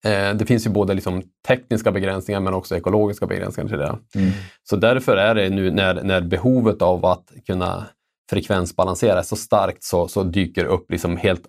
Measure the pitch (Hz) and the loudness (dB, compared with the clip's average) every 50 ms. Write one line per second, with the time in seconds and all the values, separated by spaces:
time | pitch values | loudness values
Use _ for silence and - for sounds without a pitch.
0 | _ 107 107 98 98 101 101 107 107 - 127 117 110 123 98 104 101 95 98 95 | _ 0 0 0 0 0 0 -2 0 2 2 2 2 0 0 0 2 0 0 -2
1 | 98 95 90 92 92 _ _ _ _ - 127 127 - _ 117 107 110 117 95 98 | -2 -4 -6 -6 -8 _ _ _ _ 0 0 0 0 _ -4 0 0 0 0 0
2 | 95 95 95 95 92 - 104 98 95 95 95 92 92 - - 87 85 90 98 107 | -2 -2 -4 -4 -4 -4 -2 -2 0 0 -2 -4 -4 -4 -6 -4 0 2 2 2
3 | 107 104 101 - - 92 98 92 92 98 98 - - 104 107 73 71 71 - - | 2 0 0 -4 -4 -4 -4 -4 -4 -6 -8 -8 -6 -6 -4 -4 -4 -4 -6 -8
4 | _ _ _ 101 95 95 95 101 95 92 - _ _ - - 101 90 113 123 131 | _ _ _ -2 0 0 0 -2 -6 -14 -18 _ _ -4 -2 2 4 4 4 2
5 | 127 - 117 95 98 107 113 107 98 95 98 98 95 92 78 95 98 95 92 87 | 2 2 2 4 4 2 2 2 0 0 0 0 0 0 2 2 2 2 0 0
6 | - 98 95 92 87 87 92 90 - 123 131 127 113 110 101 - 85 90 92 90 | 0 0 0 0 0 0 -2 0 2 2 2 4 4 2 2 2 2 2 2 2
7 | - 92 90 - _ _ _ - - - 98 92 90 90 90 90 104 - _ _ | 2 0 0 0 _ _ _ -20 -6 -4 -4 -2 -2 -2 -4 -6 -8 -14 _ _
8 | _ _ _ _ _ _ - 104 - - 104 95 90 85 - - 92 95 90 - | _ _ _ _ _ _ -4 -4 0 0 0 0 0 -2 0 0 0 0 0 0
9 | - 113 95 90 85 - - 104 - - - 107 98 92 - - - - - 90 | 2 2 2 2 0 -2 -6 -8 -2 0 2 2 2 0 -4 -6 -8 -2 0 0
10 | 87 85 - 104 98 92 82 101 95 82 - - 90 - 95 90 - _ 85 85 | 0 0 -2 -2 -2 0 0 0 -2 0 0 -2 0 0 0 -2 -2 _ -6 -4
11 | - 90 87 90 - 101 92 85 - | -2 -2 -4 0 0 0 0 0 -4